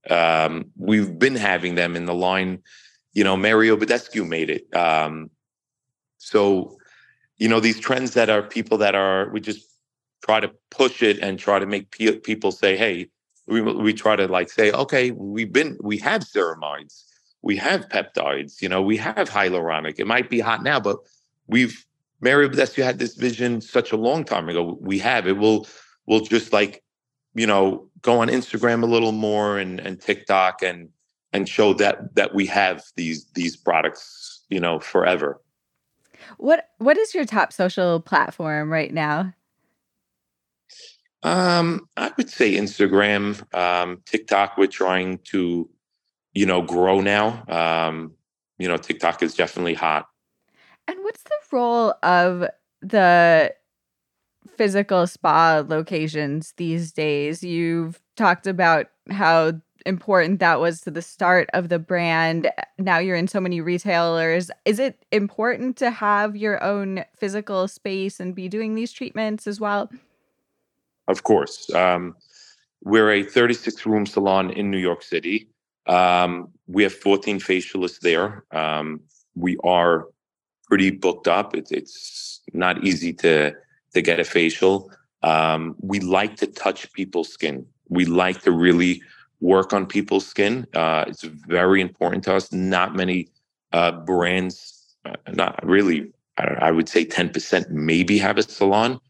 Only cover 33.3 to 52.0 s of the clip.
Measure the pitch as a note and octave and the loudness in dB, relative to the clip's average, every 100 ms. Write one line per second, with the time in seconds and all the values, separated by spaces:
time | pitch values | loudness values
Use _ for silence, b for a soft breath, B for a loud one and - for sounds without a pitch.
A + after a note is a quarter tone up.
33.3 | F2+ E2+ D#2 - D#2+ D#2+ - - - - | -6 -6 -4 -2 0 0 -6 -20 -20 -20
34.3 | - _ G2 F2 D#2+ - F#2 E2+ F2+ D2 | -20 _ -4 -2 -4 -2 2 2 0 -2
35.3 | C#2 _ _ _ _ _ _ _ B B | -8 _ _ _ _ _ _ _ B B
36.3 | B C4 E4 - _ A#3 D#4 A4 F#4 C4 | B 0 0 0 _ 0 2 0 -2 -2
37.3 | G#3+ D3+ - F#3 - F3+ E3 - D#3+ - | 0 -2 0 -2 0 0 0 0 0 0
38.3 | - D#3+ D3+ D3+ D#3+ D3+ D#3+ D3+ D3+ F#3+ | -4 -6 -4 -2 -4 -4 -4 -2 -2 -4
39.3 | - _ _ _ _ _ _ _ _ _ | -10 _ _ _ _ _ _ _ _ _
40.3 | _ _ _ _ B B B _ _ D#3 | _ _ _ _ B B B _ _ -2
41.3 | F3+ F3+ F3 E3+ E3 - - - - - | 0 2 2 0 -2 -8 -8 -6 -4 -6
42.3 | - A2+ F#2+ G2+ - G2 G2 G#2 G2+ G#2 | 0 0 2 -2 0 4 4 4 0 -2
43.3 | G#2 - F2+ F2+ F2+ F2+ F2+ - A2 - | -6 -8 -2 0 0 -2 -8 -6 -6 0
44.3 | G2 G2+ - G2 - F#2 F#2 F#2 F#2 - | 0 2 2 0 2 0 0 -2 -6 -6
45.3 | G2 F2+ F2 D#2+ _ _ _ _ _ _ | -4 -2 -2 -6 _ _ _ _ _ _
46.3 | G2 G2 F2+ E2+ F2 F#2 F#2+ G2 G#2 G#2+ | -2 2 0 0 0 4 2 2 0 0
47.3 | A#2 - E2 E2 E2 D#2+ D#2+ D#2+ E2 _ | -4 -6 -2 0 0 -2 -4 -12 _ _
48.3 | _ _ _ F#2 E2 - D#2+ E2+ - E2 | _ _ _ -4 -4 -6 -2 -2 0 -2
49.3 | - E2 - F2 D#2 E2 D#2 - _ _ | 0 -2 -2 -4 -2 -2 -2 -4 _ _
50.3 | _ b b b b - F#4 G4+ A4 - | _ b b b b -12 -8 -10 -10 -8
51.3 | D5+ _ C4 A#3+ A#3 A3 - | -8 _ -2 0 2 0 0